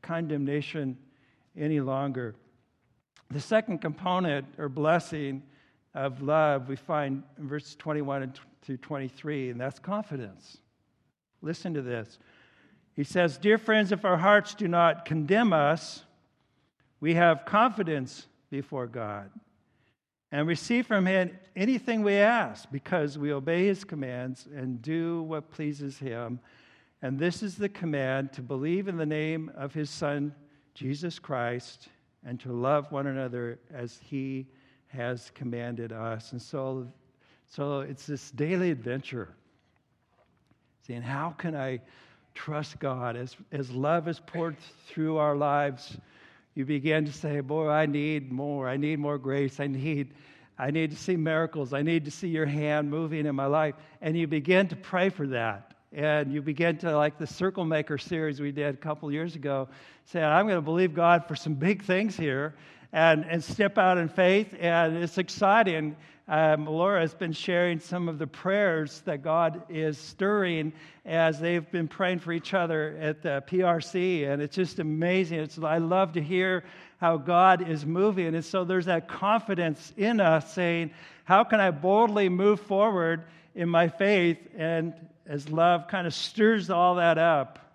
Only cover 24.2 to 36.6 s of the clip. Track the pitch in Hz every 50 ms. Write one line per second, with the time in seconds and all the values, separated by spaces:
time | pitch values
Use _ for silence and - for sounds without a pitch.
24.2 | 127 127 127 - - - 147 143 127 131 127 117 113 143 160 165 165 170 170 170
25.2 | 160 156 160 151 147 156 - - 160 147 147 143 143 139 135 - 135 131 113 117
26.2 | 120 113 123 123 _ _ _ _ _ _ _ _ _ _ _ _ - 127 135 135
27.2 | 156 175 170 - - 202 175 185 208 196 202 - 175 165 151 143 135 131 131 135
28.2 | 135 135 - - 127 120 143 131 135 156 170 190 202 196 185 170 160 151 151 151
29.2 | 151 156 160 160 160 156 - - 135 143 - 156 151 143 - - 170 147 143 147
30.2 | 143 147 143 - - _ _ _ _ _ _ - - 127 139 147 165 175 160 -
31.2 | _ - 147 127 120 120 120 123 123 - - - - - _ _ _ _ _ _
32.2 | _ 127 123 120 - 131 120 120 120 131 147 147 143 147 151 139 139 139 135 135
33.2 | 135 127 120 123 120 120 117 - _ _ 156 135 120 120 - - - - 143 139
34.2 | 135 135 135 131 131 131 _ _ _ _ _ _ _ _ - 127 120 120 127 120
35.2 | - - _ - 135 123 120 120 117 120 120 117 117 117 117 113 113 113 113 110
36.2 | 113 - - 123 117 - - 147